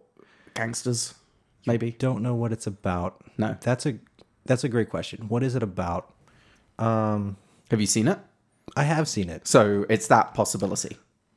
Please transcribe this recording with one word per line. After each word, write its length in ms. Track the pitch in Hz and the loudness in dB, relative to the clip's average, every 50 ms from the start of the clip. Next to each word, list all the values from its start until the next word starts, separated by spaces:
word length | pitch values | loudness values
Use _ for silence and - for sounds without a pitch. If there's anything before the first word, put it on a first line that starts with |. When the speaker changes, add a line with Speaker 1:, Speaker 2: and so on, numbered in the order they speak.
| _ _ _ _ - _ _ _ _ - - | _ _ _ _ -20 _ _ _ _ -14 -8
Speaker 1:
gangsters? 600 | - 113 117 117 - - 127 120 110 - - - _ _ _ _ _ _ _ _ _ - | -8 -6 -6 -6 -6 -4 -4 -2 -2 -4 -8 -10 _ _ _ _ _ _ _ _ _ -4
Maybe? 260 | 120 117 110 117 120 | -2 -2 0 -2 -4
Speaker 2:
Don't 300 | 117 - 131 131 131 101 117 | -4 -2 -2 -2 -2 -2 -2
know 120 | 123 120 | -2 -2
what 180 | 117 117 113 110 | -2 -2 -2 -4
it's 120 | - - | -4 -6
about. 560 | 107 95 - - 98 90 87 87 95 - - - - - | -10 -10 -6 -4 -2 -2 -2 -2 -6 -8 -10 -20 -14 -4
Speaker 1:
No. 200 | - 107 107 110 - | -4 -4 -4 -4 -4
Speaker 2:
That's 260 | - 120 127 - - | -2 -2 -2 0 -2
a, 100 | 151 113 - - _ _ _ - _ _ _ _ | -6 -6 -6 -12 _ _ _ -20 _ _ _ _
that's 180 | - 127 123 - | 0 0 0 0
a 60 | 131 | -2
great 200 | 113 117 107 - | 0 0 -2 0
question. 380 | - - - - - - 113 | -2 -8 -6 -8 -12 -12 -8
What 160 | 101 117 120 131 | -4 -2 -2 -2
is 120 | 127 120 | -2 -2
it 60 | 131 117 | -2 -4
about? 500 | 98 87 95 87 85 87 90 - _ _ _ _ _ _ _ _ _ _ _ _ _ _ | -4 -4 -4 -4 -2 -4 -6 -6 _ _ _ _ _ _ _ _ _ _ _ _ _ _
Um, 580 | - 113 113 113 110 110 107 107 104 101 101 98 - _ _ _ _ _ - | -2 0 0 2 2 2 0 0 -2 -2 -6 -8 -10 _ _ _ _ _ -2
Speaker 1:
Have 120 | 117 107 | 0 2
you 60 | 104 | 2
seen 200 | 95 - 113 110 | 2 2 2 2
it? 100 | 156 202 - - _ _ _ _ _ _ _ _ - - | 2 2 0 -4 _ _ _ _ _ _ _ _ -8 -2
Speaker 2:
I 60 | 135 147 | 0 0
have 260 | 151 131 156 156 - | 2 2 0 0 -2
seen 200 | - 107 90 82 | -2 -4 -4 -4
it. 160 | 80 - - | -6 -10 -6
Speaker 1:
So 400 | - - 127 107 104 101 101 101 - | 6 6 8 8 8 4 2 2 2
it's 180 | 110 101 - | 0 0 6
that 260 | - 131 110 - - - | 6 6 6 6 2 0
possibility. 640 | - 101 - - 95 98 92 92 - - - - - _ _ _ _ _ _ _ | 0 0 0 0 -2 -2 -2 -2 -4 -6 -8 -10 -14 _ _ _ _ _ _ _